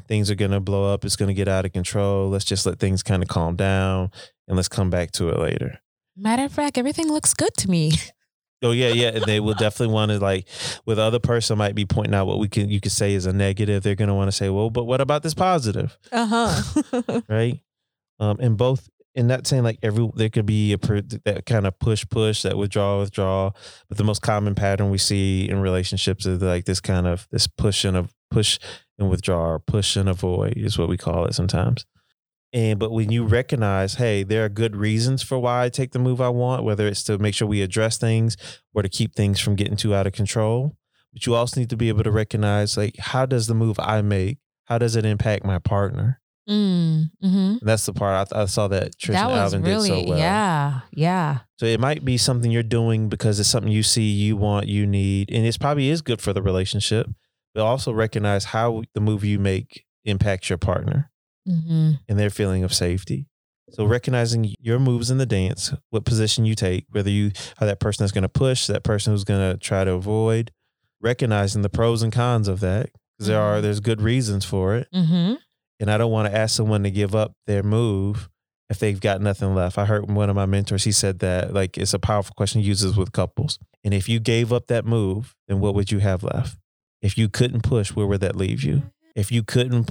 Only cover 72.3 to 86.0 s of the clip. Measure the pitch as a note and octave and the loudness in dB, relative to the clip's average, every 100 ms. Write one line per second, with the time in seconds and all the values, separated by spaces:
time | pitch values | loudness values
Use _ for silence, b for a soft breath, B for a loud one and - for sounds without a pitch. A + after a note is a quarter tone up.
72.3 | A#2+ G2+ F#2+ F#2+ G2 - - _ _ G#2 | 2 0 0 0 0 -2 -10 _ _ -2
73.3 | G#2+ G#2+ G#2+ G#2 G#2 G#2+ G#2+ A2 B2+ A2+ | 0 2 2 0 -2 -2 0 2 2 0
74.3 | G2+ - G2 F#2 A2+ - F#3 E3 F3 F3 | -2 -2 -2 0 0 -2 0 2 2 2
75.3 | C#4 - _ _ _ G#2 G#2+ A#2 A2 G#2+ | -2 -8 _ _ _ -2 2 2 2 0
76.3 | G#2+ A2 - A2 G#2+ G2+ F#2+ G2+ G#2+ A2 | 0 0 0 2 2 0 0 0 0 0
77.3 | - - G2+ G2+ A2 A#2 G2 G2 G#2 - | -4 -2 0 2 2 2 0 -2 -4 -8
78.3 | _ _ _ _ G2+ G#2+ G2 G#2 G2 G2+ | _ _ _ _ -2 0 0 0 2 0
79.3 | F#2+ G2 F#2+ F2+ G#2 G#2 G#2+ G2+ G#2 G#2 | 0 0 0 0 0 0 0 0 0 2
80.3 | G2 G2 G2 G2+ G2 A2 G2+ G2+ F#2 F#2 | 2 2 0 0 0 0 0 0 -2 -2
81.3 | F2+ F2+ F#2+ F#2 - F#2+ F#2+ - G#2+ G2 | -2 -2 -2 -2 -2 -4 -2 0 -2 -2
82.3 | - G2+ A2+ G2+ G2 G2 G#2+ F#2 - F2+ | -4 -2 0 0 0 0 0 0 -2 -2
83.3 | - D3+ - - _ G#2 G2+ F#2+ A#2 A2 | -2 -6 -6 -12 _ -2 -2 0 0 2
84.3 | A#2 A#2 A#2+ - A#2+ A2 A#2 G2 G2 B2+ | 2 2 0 0 -2 0 0 0 -2 -8
85.3 | _ - G2 G#2 G2 G2+ G#2 | _ -4 0 2 0 0 2